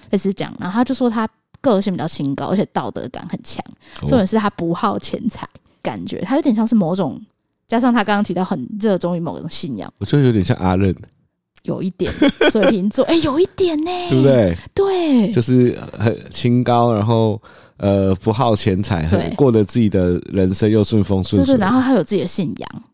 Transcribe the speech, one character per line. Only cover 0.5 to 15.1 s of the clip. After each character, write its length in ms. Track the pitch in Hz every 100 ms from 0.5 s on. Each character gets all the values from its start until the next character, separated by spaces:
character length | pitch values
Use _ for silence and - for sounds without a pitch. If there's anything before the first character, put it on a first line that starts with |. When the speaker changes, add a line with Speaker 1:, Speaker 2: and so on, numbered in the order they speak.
| -
Speaker 1:
然 100 | 180
后 40 |
他 100 | 208
就 100 | 247
说 140 | 262 247
他 180 | 226 220 _ _ _
个 200 | 285 196
性 120 | 202
比 60 | 180
较 80 | 151
清 280 | - 143
高， 120 | 139 139
而 80 |
且 100 | 190 254
道 240 | - 123
德 180 | - -
感 180 | - -
很 120 | -
强， 220 | - - - - - -
Speaker 2:
哦。 40 | 143
Speaker 1:
重 40 |
点 160 | 247 185
是 100 | 220
他 120 | 208
不 220 | - 170
好 260 | 170 214 202
钱 220 | - - -
财， 200 | - - - _ _
感 220 | - 110 85
觉 140 | -
他 160 | 185 269
有 60 |
点 120 | 311
像 120 | 214 226
是 80 |
某 200 | 226 165
种， 260 | 185 170 - - _ _ _ -
加 140 | 226
上 120 | 254
他 120 | 233
刚 100 | 208
刚 80 | 208
提 100 | 208
到 120 | 180
很 240 | 185 185 123 208
热 160 | 220 185
衷 200 | 170 175
于 40 |
某 180 | 165 82
种 80 | 165
信 280 | - 151 107
仰。 160 | 78 -
Speaker 2:
我 60 |
觉 120 | 98 147
得 80 |
有 60 | 131
点 140 | 110
像 120 | 87 -
阿 180 | 90 92
任。 180 | 98 85 - _ _ _ _ _
Speaker 1:
有 200 | - 123
一 80 | 185
点， 200 | - - - 294 - 302
水 180 | 220 208
瓶 180 | 226 196
座， 160 | 208 -
哎， 80 | 330
有 220 | 311 277
一 80 | 381 -
点 200 | 359 302
呢。 80 | 320 359 349
Speaker 2:
对 80 | 131
不 60 |
对？ 360 | - 262 214 82 -
Speaker 1:
对。 600 | - 392 370 330